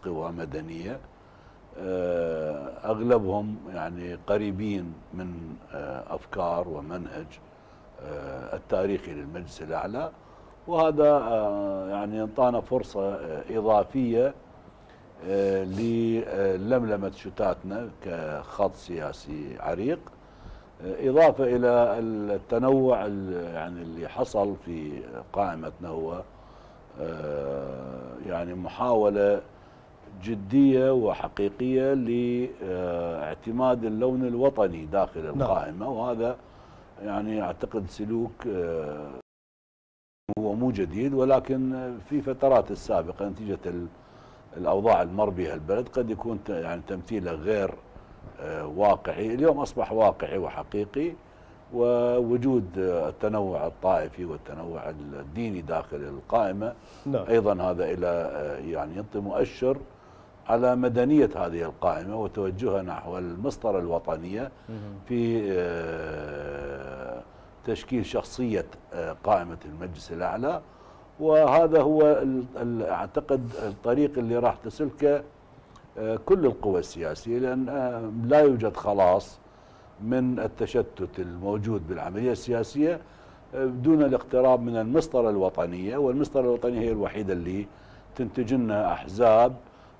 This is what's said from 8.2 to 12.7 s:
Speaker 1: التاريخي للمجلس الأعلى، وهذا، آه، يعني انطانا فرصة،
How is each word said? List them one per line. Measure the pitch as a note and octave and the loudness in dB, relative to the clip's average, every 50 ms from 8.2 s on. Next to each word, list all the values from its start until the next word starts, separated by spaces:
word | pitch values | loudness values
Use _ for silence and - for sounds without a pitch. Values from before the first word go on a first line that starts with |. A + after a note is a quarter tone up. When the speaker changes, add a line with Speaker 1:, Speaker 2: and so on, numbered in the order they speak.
| C#3 C3+ C3+ B2+ A#2+ A2+ G#2+ | -10 -10 -12 -12 -10 -8 -10
Speaker 1:
التاريخي | - - - - F#3 G3 G3+ G3 F#3 - F2 D#2 | -10 -2 0 2 2 2 2 0 -2 -4 -8 -10
للمجلس | D2 C#3+ C#3+ E3 F2+ - - - - | -10 -10 -10 -10 -12 -12 -12 -14 -14
الأعلى، | D#2+ D2+ - D#2 - G2 A2 C3+ D#3+ D#3 - - - - - - - - - - - | -8 -6 -4 -4 -4 -4 -4 -6 -6 -6 -8 -14 -20 -20 -20 -20 -20 -20 -20 -18 -6
وهذا، | E3+ E3+ D#3+ D#3+ D#3+ D3+ D3 D3 D3 | -2 2 4 4 4 6 6 6 8
آه، | D3 C#3 A#2 A#2 A2+ G#2+ G#2+ G2+ G2+ G2+ G2+ G2 G2 F#2+ F#2+ F#2+ | 6 6 4 2 2 2 2 0 0 -2 -2 -2 -4 -4 -4 -4
يعني | G2+ G2+ G#2 G#2 G#2+ A2 | -4 -4 -4 -4 -4 -4
انطانا | A2 G#2+ A2 C#3+ B2+ B2 B2 A2 | -6 -4 2 2 2 4 2 0
فرصة، | G2 - | -2 -2